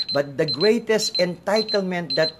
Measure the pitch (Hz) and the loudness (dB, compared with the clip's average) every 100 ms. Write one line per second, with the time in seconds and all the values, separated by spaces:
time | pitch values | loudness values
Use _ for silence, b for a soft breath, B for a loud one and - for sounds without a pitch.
0 | B 143 143 135 160 - 202 233 226 214 | B -2 -2 -2 -2 2 2 2 2 0
1 | - - 180 170 - 214 220 208 185 175 | 0 0 -2 -2 -2 0 0 -2 0 -4
2 | 160 156 160 - | -2 0 0 -2